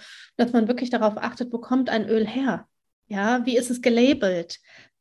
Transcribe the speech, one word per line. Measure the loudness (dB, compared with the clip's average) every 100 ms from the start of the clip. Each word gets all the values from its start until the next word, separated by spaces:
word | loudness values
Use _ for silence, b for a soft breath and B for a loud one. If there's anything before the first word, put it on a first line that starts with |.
| B B B -2
dass | 2
man | 2 2
wirklich | 0 -2
darauf | 0 0 0
achtet, | -6 -8 -8
wo | -8
kommt | -2 0 0
ein | -2 0
Öl | 0 0
her? | -2 -2 -2 -6 _ _ _ -10
Ja, | -4 0 0
wie | 0 0
ist | 0
es | 0
gelabelt? | 2 4 4 4 0 -2 -6 -14 b b b _